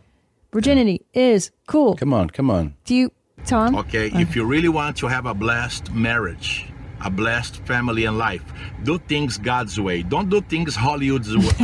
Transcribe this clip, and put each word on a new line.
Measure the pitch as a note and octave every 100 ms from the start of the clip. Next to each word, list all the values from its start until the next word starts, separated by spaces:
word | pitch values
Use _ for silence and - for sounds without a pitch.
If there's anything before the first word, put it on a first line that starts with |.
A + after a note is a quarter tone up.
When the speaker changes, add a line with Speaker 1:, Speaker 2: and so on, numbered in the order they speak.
| _ _ _ _ _
Speaker 1:
Virginity | A3 C4+ C#4 A3 F3+ _
is | B3 B3+ G#3 - _ -
cool. | D4+ C4 -
Speaker 2:
Come | C3+
on, | A#2+ E2
come | - C3+
on. | F#2 D#2 - -
Speaker 1:
Do | B3
you, | B3+ _ _ - -
Tom? | A#3 A3 C4+
Speaker 3:
Okay, | - A2+ A2
Speaker 1:
Uh, | F3
Speaker 3:
if | E3 A#2+
you | A2+
really | D3+ E3+
want | D#3 D3 -
to | B2
have | C3 B2
a |
blessed | G2+ A2 A#2 A#2+ - -
marriage, | A2+ A#2 A#2 F#2 E2 - - - - - -
a | G2+
blessed | F#2+ A2+ A#2+ A#2+ - -
family | B2 A#2+ A2+ A2
and | A2
life, | A2+ F2+ - - F#2 -
do | G#2+ F3
things | - D3 C#3+ G#2
God's | A2 B2 A2 F#2+
way. | F#2+ F2
Don't | F2 F#2+ F3+
do | G#3
things | F3+ D#3+ D#3+ G#2+
Hollywood's | B2+ D3 C3+ C3+ G#2+
w-, | A2 -
Speaker 1:
<laughs> | -